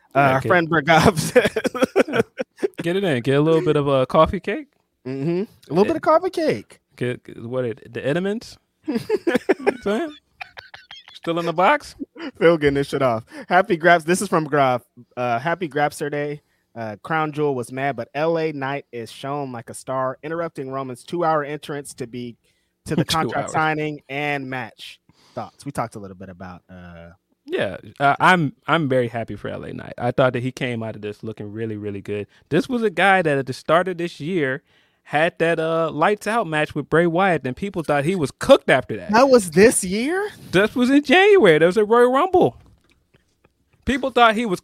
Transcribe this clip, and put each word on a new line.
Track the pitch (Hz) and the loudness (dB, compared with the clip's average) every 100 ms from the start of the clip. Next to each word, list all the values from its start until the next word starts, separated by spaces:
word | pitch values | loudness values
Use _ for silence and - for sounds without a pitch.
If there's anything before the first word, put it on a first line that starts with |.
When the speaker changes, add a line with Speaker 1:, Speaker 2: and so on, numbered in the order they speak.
| _ | _
Speaker 1:
Uh, | 135 | 2
Speaker 2:
Yeah, | 139 | 2
Speaker 1:
our | 131 | 2
Speaker 2:
get | 127 | 2
Speaker 1:
friend | 180 165 | 2 2
Bergov | 160 143 160 160 160 | 0 4 6 6 2
<laughs> | |
says | 165 254 208 - - 247 254 370 - | 2 2 2 0 -4 -2 0 0 0
Speaker 2:
Yeah. | 240 - - - _ - - | 0 -4 -6 -14 _ -8 -4
Get | 165 180 | -4 -2
it | |
in. | 196 127 | 0 -2
Get | 120 139 | 0 2
a | |
little | 156 165 | 4 2
bit | 151 151 | 2 0
of | 143 | 2
a | 135 131 | 0 2
coffee | 160 156 185 | 4 2 0
cake. | - 240 294 _ _ _ 127 | -6 -8 -10 _ _ _ -12
Speaker 1:
Mm-hmm. | 135 143 | -6 -4
A | 175 214 _ _ | -2 -4 _ _
little | 156 | 0
Speaker 2:
Yeah. | 208 | 0
Speaker 1:
bit | 320 | 0
of | |
coffee | - 320 370 | 2 2 2
cake. | 370 311 127 - - _ - | -2 -2 -2 -6 -20 _ -8
Speaker 2:
Get, | 123 123 | -6 -6
get | - - | -12 -16
what | 117 127 | -8 -6
it, | 123 107 - | -6 -8 -12
the | 117 107 | -8 -4
Edmonds? | 160 190 220 - - _ | -2 -2 -6 -10 -20 _
Speaker 1:
<laughs> | _ - | _ -6
Speaker 2:
You | |
know | 240 - 415 - | -6 -4 -4 0
what | 247 - - 262 | -2 0 0 0
I'm | - | -2
saying? | 202 214 320 302 _ _ - - - - _ - - | -4 -4 -4 -10 _ _ -20 -20 -20 -20 _ -20 -20
Still | - - 170 | -12 -6 -4
in | 170 | -2
the | |
box? | 160 190 294 - - - - 330 - | 2 2 2 -2 -16 -18 -14 -14 2
Speaker 1:
Phil | 170 170 | 4 6
getting | 147 | 2
this | 139 143 | 0 -2
shit | 147 | 0
off. | 131 113 - 302 247 | 0 0 -6 -18 0
Happy | 180 190 170 | 2 2 2
Graps. | 175 170 | 4 4
This | 151 185 | 4 -2
is | 208 | 0
from | 175 | -2
Graf. | 156 147 135 123 - _ 120 - | 0 2 2 0 -4 _ -18 -6
Uh, | 123 120 | -2 -2
"Happy | 147 170 175 | -2 -4 -4
Grapser | 143 147 - 147 | -2 -2 -2 -6
Day. | 147 147 147 _ _ _ 117 | -6 -6 -10 _ _ _ -12
Uh, | 113 104 | -12 -12
Crown | - 160 156 | -4 -2 -2
Jewel | 147 147 135 | -2 -2 -2
was | 117 | -6
mad, | 131 139 120 | -4 -4 -4
but | 117 | -8
L | 139 160 165 | -4 -2 0
A | 160 | -2
Knight | 147 135 143 - | -4 -6 -8 -10
is | 120 113 | -14 -14
shown | - 135 143 135 | -12 -8 -8 -8
like | 120 113 | -12 -14
a | |
star, | 107 - 131 131 131 | -16 -8 -4 -4 -6
interrupting | 160 165 165 - 131 | -10 -8 -8 -8 -10
Roman's | 135 135 123 | -8 -8 -12
two-hour | - 175 165 156 | -10 -2 0 0
entrance | 143 147 - 147 139 | -2 -10 -10 -12 -12
to | - 123 | -14 -12
be | 123 120 117 _ _ _ _ - | -10 -14 -16 _ _ _ _ -4
to | |
the | 156 | -2
Speaker 2:
<laughs> | |
Two | - | 0
Speaker 1:
contract | 160 135 143 - | -2 -2 -4 -4
Speaker 2:
hours. | |
Speaker 1:
signing | 165 156 156 151 147 _ | -2 -2 -2 -4 -8 _
and | 139 147 143 131 | -8 -4 -4 -6
match." | 131 113 - - - _ _ _ | -10 -10 -16 -20 -20 _ _ _
Thoughts? | - 107 _ 143 | -14 -14 _ -12
We | |
talked | 139 117 110 | -8 -8 -8
a | |
little | 98 92 | -16 -16
bit | 95 | -18
about, | 90 92 87 _ | -16 -16 -18 _
uh, | 92 87 85 85 87 _ _ | -20 -20 -20 -20 -20 _ _
Speaker 2:
Yeah, | - 359 101 90 - - | -10 -6 -6 -8 -16 -2
uh, | 139 139 | 0 4
I'm, | 160 185 143 - - | 4 4 2 -4 -2
I'm | 156 147 | -2 2
very | 127 120 | 0 -2
happy | 117 113 104 | -6 -10 -10
for | 110 | -10
L | 98 | -10
A | - | -12
Knight. | - - - | -14 -14 -6
I | 123 | -4
thought | - 131 | 2 2
that | 120 | 2
he | 127 | -6
came | - 127 117 | -6 -6 -6
out | 113 107 | -8 -10
of | |
this | 104 104 | -10 -10
looking | 113 107 104 | -12 -12 -12
really, | 107 113 107 | -8 -8 -8
really | 104 101 | -8 -10
good. | 101 104 101 _ _ | -8 -8 -8 _ _
This | 156 - | -4 -2
was | 247 | -2
a | 220 | -2
guy | 165 190 190 | 0 2 4
that | 165 139 | 2 0
at | 127 | -2
the | |
start | 127 - 160 185 | -8 0 0 0
of | 170 | -4
this | 170 - | -8 -8
year | 143 190 135 131 - _ _ _ | -6 -2 -2 -4 -10 _ _ _
had | _ 147 165 - | _ 0 0 0
that, | 165 165 | 0 0
uh, | 160 165 160 | -2 -2 -2
lights | 139 175 202 - | 0 0 0 -2
out | 233 175 | -4 -2
match | 151 151 | -2 -2
with | 151 135 | -4 0
Bray | 151 175 | 2 2
Wyatt, | 165 190 160 131 | 2 0 0 -4
and | 127 | -8
people | 202 185 | -8 -8
thought | 156 147 | -2 -2
he | 143 | 0
was | 190 135 | -2 -4
cooked | - - 277 - | -4 4 4 6
after | 143 - 107 | 2 2 -10
that. | 87 | 0
Speaker 1:
That | 214 269 | 4 6
was | 254 185 | 6 4
this | 151 220 - | 6 6 4
year? | 185 202 254 370 415 - - | -2 -4 -2 -2 -4 -10 -2
Speaker 2:
That | 170 214 - | 0 0 0
was | 247 | 2
in | 277 | 2
January. | 285 349 392 403 208 151 | 4 4 8 8 8 6
That | 170 | 4
was | 185 | 2
at | 208 | 2
Royal | 233 247 | 4 4
Rumble. | 262 370 359 160 - _ _ _ _ _ _ _ _ _ _ _ _ | 4 2 4 2 0 _ _ _ _ _ _ _ _ _ _ _ _
People | - 262 269 | -6 -4 -2
thought | 247 233 | 4 4
he | 214 233 | 4 -2
was | 180 | -4